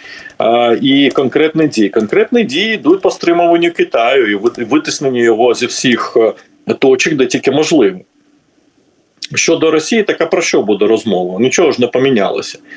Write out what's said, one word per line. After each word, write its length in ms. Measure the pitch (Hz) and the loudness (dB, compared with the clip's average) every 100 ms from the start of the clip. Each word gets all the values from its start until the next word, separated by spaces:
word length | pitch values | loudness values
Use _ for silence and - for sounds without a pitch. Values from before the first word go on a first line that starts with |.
| - - - - | -20 -20 -20 -4
е, 380 | 110 117 120 117 | 0 2 2 0
і 280 | 139 139 139 | 2 2 2
конкретні 580 | - 131 143 156 156 156 | 0 0 0 0 0 -2
дії. 220 | 113 101 | 0 0
Конкретні 540 | 113 110 180 233 240 | 0 0 0 2 0
дії 300 | 226 277 220 | 0 -2 -2
йдуть 280 | 214 277 381 | -2 0 2
по 100 | 381 | 0
стримуванню 600 | - - 175 170 - 170 | -2 0 2 2 2 0
Китаю 600 | 170 170 123 117 135 110 | -2 -2 0 2 2 2
і 40 | 104 | 0
вит-, 300 | 117 117 113 | -2 -4 -2
витисненню 540 | 147 151 - 139 123 | -2 -2 -4 -4 0
його 300 | 117 110 123 | 2 4 2
зі 120 | 107 120 | 0 -4
всіх, 520 | - 131 113 - 117 110 - _ _ - | -2 -2 -2 0 0 0 -2 _ _ -6
е, 60 | |
точок, 400 | - 135 131 180 | 0 2 2 0
де 120 | 151 127 | 0 0
тільки 260 | 131 135 | 0 0
можливо. 480 | 139 156 165 101 92 - _ _ _ _ _ _ _ _ _ _ _ - 139 | 0 0 2 2 0 -16 _ _ _ _ _ _ _ _ _ _ _ -10 -4
Щодо 360 | - 156 160 | 0 0 2
Росії, 320 | 156 156 226 | 0 0 -2
так 180 | 208 156 | 0 -2
а 40 | 165 | 0
про 160 | 185 | 0
що 200 | 165 151 | 0 0
буде 260 | 104 101 104 | 0 0 2
розмова? 520 | 110 113 90 90 92 | 2 0 -2 -4 -2
Нічого 320 | 117 - 165 | 0 2 2
ж 100 | 120 | 2
не 60 | 120 | 0
помінялося. 720 | 127 135 120 95 - - - - | 0 0 0 0 -4 -8 -16 -20